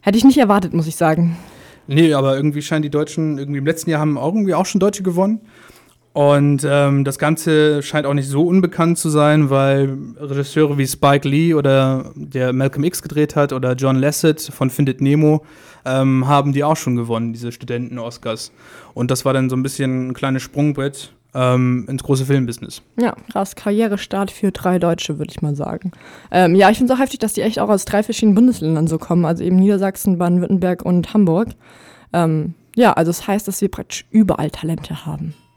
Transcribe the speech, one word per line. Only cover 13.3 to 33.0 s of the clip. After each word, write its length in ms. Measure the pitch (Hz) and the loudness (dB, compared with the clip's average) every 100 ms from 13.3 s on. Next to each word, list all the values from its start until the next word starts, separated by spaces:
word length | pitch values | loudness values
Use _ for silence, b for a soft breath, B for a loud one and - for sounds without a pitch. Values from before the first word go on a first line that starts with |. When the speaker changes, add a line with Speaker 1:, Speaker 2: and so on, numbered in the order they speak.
| 147 | 0
Speaker 2:
hat 160 | 143 | -2
oder 200 | 131 127 | 0 -2
John 200 | 127 131 | 0 0
Lasseter 560 | 131 139 147 160 156 - | 2 0 2 0 0 -8
von 180 | - 135 | -4 -4
Findet 300 | - 139 127 | 0 -2 0
Nemo, 460 | 139 147 151 151 B B B B | 0 4 4 2 B B B B
ähm, 420 | 131 131 135 131 131 | -4 0 2 2 2
haben 240 | 147 143 | 2 2
die 140 | 135 | 0
auch 100 | 147 | 0
schon 220 | 156 - 120 | -2 -2 -2
gewonnen, 340 | 117 113 117 | -2 -4 -4
diese 220 | 117 120 | -8 -12
Studenten-Oscars. 1000 | 117 123 120 123 123 117 117 117 113 - B B B B | -12 -8 -8 -8 -10 -12 -10 -10 -8 -12 B B B B
Und 160 | - 123 | -6 -2
das 140 | 131 | -2
war 80 | 139 | 0
dann 160 | 131 131 | 0 0
so 60 | |
ein 80 | 127 | -2
bisschen 460 | 135 - 135 127 127 | -4 -4 -4 -2 -6
ein 40 | |
kleines 300 | 123 135 131 | -4 -4 -4
Sprungbrett, 680 | - 143 147 139 139 139 - _ _ | -6 -2 -2 0 -6 -8 -20 _ _
ähm, 520 | 131 127 127 127 123 - | -2 2 2 2 -2 -4
ins 160 | 135 | -8
große 220 | - 135 | -2 -2
Filmbusiness. 560 | 135 139 120 117 - - _ - | 2 0 0 -6 -14 -16 _ -2
Speaker 1:
Ja, 160 | 233 - - | -2 -2 -8
krass. 240 | - 196 | -6 -6
Karrierestart 760 | - 214 208 226 202 - 196 196 | -6 -2 0 0 -2 -4 -4 -4
für 200 | - 196 | -2 -4
drei 280 | - 185 180 | -2 0 0
Deutsche, 380 | 170 170 - 156 | 0 -2 -4 -8
würde 140 | 151 | -8
ich 100 | - | -6
mal 140 | 151 | -6
sagen. 380 | 143 - - 185 B B B B | -4 -6 -8 -10 B B B B
Ähm, 260 | 180 180 | 2 4
ja, 140 | 185 196 | 6 6
ich 80 | 220 | 4
find's 140 | 254 | 0
auch 80 | 262 | 2
heftig, 200 | 269 277 | -2 -2
dass 120 | 214 | -6
die 100 | - | -2
echt 200 | 220 220 | -4 -2
auch 80 | 202 | 0
aus 160 | 196 | -2
drei 180 | - 202 | 0 -2
verschiedenen 320 | 214 226 214 | -2 0 2
Bundesländern 520 | 196 254 226 160 160 160 | 4 4 2 -2 0 0
so 100 | 160 | -2
kommen. 260 | - 175 | 0 0
Also 220 | 165 170 | 0 -2
eben 100 | 180 | 2
Niedersachsen, 640 | 185 190 202 196 190 202 175 | 4 4 2 -2 -2 -2 0
Baden-Württemberg 640 | 175 180 175 190 180 175 | 2 0 0 0 0 -2
und 300 | - 175 165 | 0 -2 0
Hamburg. 340 | 214 185 165 233 - b b b b b | 2 2 2 -2 -8 b b b b b
Ähm, 420 | 175 165 156 165 - _ | -2 0 0 -4 -10 _
ja, 160 | - 233 | 2 4
also 200 | - | 4